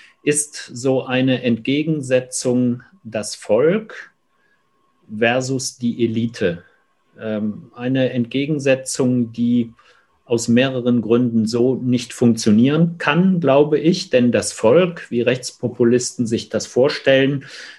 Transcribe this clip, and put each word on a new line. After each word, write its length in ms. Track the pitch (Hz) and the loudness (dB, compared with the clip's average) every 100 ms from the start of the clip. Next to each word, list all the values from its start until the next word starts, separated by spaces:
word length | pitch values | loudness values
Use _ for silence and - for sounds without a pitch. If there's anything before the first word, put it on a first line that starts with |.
| - _ | -20 _
ist 480 | - 147 - - - | -4 -2 -4 -10 -16
so 320 | 123 131 131 131 | -6 -2 -2 -2
eine 380 | 127 131 127 | -2 0 0
Entgegensetzung 1400 | 127 113 113 143 156 156 127 127 127 - 127 123 123 120 - _ | 0 -2 -2 -2 -2 -4 0 -2 -2 -6 -2 0 0 -2 -8 _
das 320 | 113 107 101 - | -10 -8 -8 -8
Volk 760 | - 107 151 208 220 - - _ _ _ _ _ _ _ _ _ - | 0 2 2 0 -4 -16 -20 _ _ _ _ _ _ _ _ _ -14
versus 680 | 110 117 127 127 135 - - | -2 0 0 -2 -4 -6 -6
die 260 | 120 117 | -4 -2
Elite. 600 | 113 113 117 - 117 85 - _ _ _ _ - | -2 -2 -4 -2 -4 -4 -10 _ _ _ _ -14
Ähm, 500 | 110 107 107 - - - | -8 -4 -4 -8 -14 -8
eine 340 | 123 135 127 | -4 0 0
Entgegensetzung, 1200 | 127 117 131 143 151 135 131 - - 127 127 117 | 0 -2 -2 -2 -2 2 0 0 -2 0 0 -2
die 380 | 113 120 120 117 - _ _ _ _ - | -2 0 0 -2 -6 _ _ _ _ -4
aus 220 | 117 117 | -2 2
mehreren 540 | 117 135 131 120 120 | 2 2 0 0 0
Gründen 460 | 107 120 123 113 107 | 2 2 2 0 0
so 260 | 117 123 | 0 0
nicht 400 | 123 127 120 - | 0 0 -2 -2
funktionieren 840 | - 120 113 - 107 131 156 170 - | 0 2 2 4 4 4 4 0 0
kann, 400 | - 151 190 185 | -2 2 2 2
glaube 400 | 135 135 147 151 | 4 4 4 2
ich, 320 | 156 - - | 2 0 0
denn 200 | 127 123 | 2 4
das 220 | 107 - | 2 -2
Volk, 560 | - 110 147 180 170 - | 0 4 4 2 -2 -8
wie 120 | 120 | -4
Rechtspopulisten 1080 | 120 127 - - 120 - 120 120 123 - 113 | -2 -2 -6 -8 -6 0 2 2 0 -6 -4
sich 220 | 113 - | -4 -4
das 180 | 107 - | -6 -4
vorstellen, 800 | - 139 - - 135 135 139 - - - | 0 2 2 2 4 4 -2 -8 -18 -20